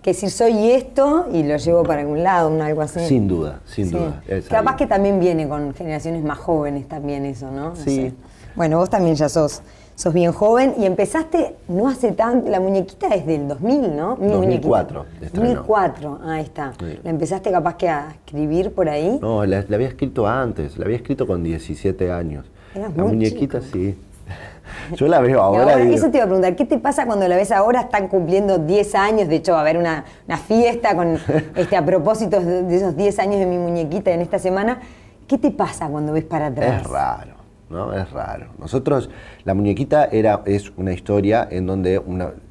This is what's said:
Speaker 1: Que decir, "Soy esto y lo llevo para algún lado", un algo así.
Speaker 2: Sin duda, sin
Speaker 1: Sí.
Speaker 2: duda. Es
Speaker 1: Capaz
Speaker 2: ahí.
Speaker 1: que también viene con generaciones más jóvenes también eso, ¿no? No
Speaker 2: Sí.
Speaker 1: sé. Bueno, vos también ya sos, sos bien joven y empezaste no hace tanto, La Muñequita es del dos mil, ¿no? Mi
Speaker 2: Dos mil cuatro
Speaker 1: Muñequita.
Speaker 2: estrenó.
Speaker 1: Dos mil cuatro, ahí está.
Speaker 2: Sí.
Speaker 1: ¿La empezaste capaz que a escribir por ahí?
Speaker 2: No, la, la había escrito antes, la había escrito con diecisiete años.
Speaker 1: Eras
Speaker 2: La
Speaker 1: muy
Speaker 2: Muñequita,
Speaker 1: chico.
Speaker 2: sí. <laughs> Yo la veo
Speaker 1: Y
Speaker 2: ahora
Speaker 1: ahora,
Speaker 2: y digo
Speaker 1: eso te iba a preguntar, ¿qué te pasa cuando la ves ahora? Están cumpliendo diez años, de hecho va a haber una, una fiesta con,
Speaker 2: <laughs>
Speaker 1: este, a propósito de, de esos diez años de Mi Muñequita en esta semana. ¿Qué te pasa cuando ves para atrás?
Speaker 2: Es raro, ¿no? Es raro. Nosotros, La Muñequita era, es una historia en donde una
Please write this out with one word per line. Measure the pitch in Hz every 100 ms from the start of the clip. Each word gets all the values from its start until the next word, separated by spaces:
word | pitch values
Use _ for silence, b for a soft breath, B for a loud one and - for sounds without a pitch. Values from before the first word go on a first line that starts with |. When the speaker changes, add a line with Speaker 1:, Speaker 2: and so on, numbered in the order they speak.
Speaker 1:
Que | -
decir, | 180 196
"Soy | - 233 220 226
esto | 254 247 - 277 320 339
y | 170
lo | 147 147
llevo | 143 170
para | 165 147
algún | 147 151
lado", | 175 180 160
un | 156
algo | 151 151
así. | 151 175 170
Speaker 2:
Sin | 131 98
duda, | 87 73 69 -
sin | - 95
Speaker 1:
Sí. |
Speaker 2:
duda. | 87 85 71 -
Es | 95 -
Speaker 1:
Capaz | 226 262
Speaker 2:
ahí. | -
Speaker 1:
que | 247
también | 202 202 196
viene | 180 165 147
con | 147 143
generaciones | 127 170 151 165 165
más | 151 143
jóvenes | - 160 147 143 135
también | 151 143 139
eso, | 139 131 135
¿no? | 135 156
No | 170
Speaker 2:
Sí. | 143 135
Speaker 1:
sé. | 131 131 B B B -
Bueno, | 165 160
vos | 185
también | 214 170
ya | 147 147
sos, | 165 147 - B B B
sos | - 180
bien | 170 170
joven | 170 208 233 269 233
y | 190
empezaste | 180 196 320 320 339 - - -
no | 180 254
hace | 254 233
tanto, | 180 226 247 -
La | 196
Muñequita | 190 196 180 - 392
es | 202 147
del | 156 143
dos | 135
mil, | 196 285 220 147
¿no? | 175 247
Mi | 202
Speaker 2:
Dos | 202
mil | 185 170
cuatro | - 110 85 -
Speaker 1:
Muñequita. | 71 - 80
Speaker 2:
estrenó. | 180 240
Speaker 1:
Dos | 240
mil | 139
cuatro, | 214 175 - 147 143
ahí | 165 160
está. | 156 - 139 117
Speaker 2:
Sí. | 82 -
Speaker 1:
¿La | -
empezaste | 156 156 190 202
capaz | 180 160 170
que | 180
a | 151 151
escribir | - - 147 151 165 185
por | - 165
ahí? | 147 170 277
Speaker 2:
No, | 107 107 101
la, | 95 101
la | 104
había | 131
escrito | - 135 107 104
antes, | 127 123 95 71 76
la | 95
había | 117
escrito | - 139 117
con | 90
diecisiete | 82 80 - 76 98 92 90
años. | 87 85 71 - B B
Speaker 1:
Eras | 190 214 160
Speaker 2:
La |
Speaker 1:
muy | 202
Speaker 2:
Muñequita, | 110 110 - 139 123
Speaker 1:
chico. | 131
Speaker 2:
sí. | 92 95 95 - - -
<laughs> | - - - - - - 170
Yo | 143
la | 165
veo | 123 131
Speaker 1:
Y |
Speaker 2:
ahora | 98 107
Speaker 1:
ahora, | 127 131
Speaker 2:
y | 120
digo | 214
Speaker 1:
eso | 311
te | 262
iba |
a | 208
preguntar, | 190 185 175
¿qué |
te | 262 269
pasa | 277 285 240
cuando | 208 185
la | 180
ves | 196
ahora? | 202 214 247
Están | 233 208 190
cumpliendo | 196 165 190 202 185
diez | 156 202 202
años, | 202 202 220 175
de | 160
hecho | 175
va | 165
a |
haber | 151 170
una, | 170 156 B B -
una | 165
fiesta | - 226 240 233 226
con, | 180 170 160 - 151
Speaker 2:
<laughs> | 156 -
Speaker 1:
este, | 170 190
a |
propósito | 156 185 165 220 214 196
de, | 175 180
de | 180 180
esos | 190 151
diez | 202 196
años | 196 202
de | 185
Mi | 180
Muñequita | 175 170 156 190 196
en | 170
esta | 175 190
semana. | 185 185 220 240 B B B B -
¿Qué | 277
te | 294
pasa | - 180 - 156
cuando | 147 151
ves | 156
para | 156 160 147
atrás? | 127 123 113
Speaker 2:
Es | -
raro, | 65 65 58 - - - - -
¿no? | 85 113
Es | 98 92
raro. | - - - - -
Nosotros, | 80 127 135 139 - B B B
La | -
Muñequita | 95 104 98 143 151 -
era, | 110 107 104 101
es | 101 - -
una | 95
historia | 90 - 104 98 110 -
en | 90 92
donde | 95 90 95
una | 92 90 87 - -